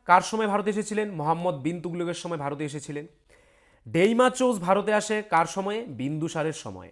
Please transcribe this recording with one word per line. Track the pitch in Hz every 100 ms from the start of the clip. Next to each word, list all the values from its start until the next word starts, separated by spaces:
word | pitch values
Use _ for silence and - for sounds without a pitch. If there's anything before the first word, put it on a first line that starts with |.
| -
কার | 180
সময় | 185 220 214
ভারতে | 202 202
এসেছিলেন? | 208 - 214 208
মোহাম্মদ | 165 147 165 180 151
বিন | 139 175
তুগলকের | 175 175 170
সময় | 170 175 170
ভারতে | 139 143 151
এসেছিলেন। | 147 147 147 165 _ _ _ _ _ _ _ 113
ডেইমাচোস | 160 196 233 254 247 254 208
ভারতে | 175 196 202
আসে | 214 208 214
কার | 208 165 165
সময়ে? | 190 196 214 240
বিন্দুসারের | 113 135 156 160 160 156
সময়ে। | 151 113 92 87